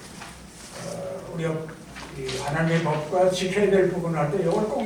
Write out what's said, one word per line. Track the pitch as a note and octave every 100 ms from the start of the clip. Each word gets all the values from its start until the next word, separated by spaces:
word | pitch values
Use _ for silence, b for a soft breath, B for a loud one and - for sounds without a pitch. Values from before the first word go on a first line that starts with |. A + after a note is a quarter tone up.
| - - - - - - - - E3+
어, | F3 F#3 F#3+ -
우리가 | E3+ D#3+ D#3 - - - - - C#3
이 | C3 B2+
하나님의 | C3+ D#3 E3 E3
법과 | E3 D3+ - F3+ F#3
지켜야 | - F#3 G3+ G3
될 | F#3+ F3
부분을 | F3 E3 D#3
할 | D3
때 | F#3+
이걸 | E3 G#3+ G#3+
꼭 | B3+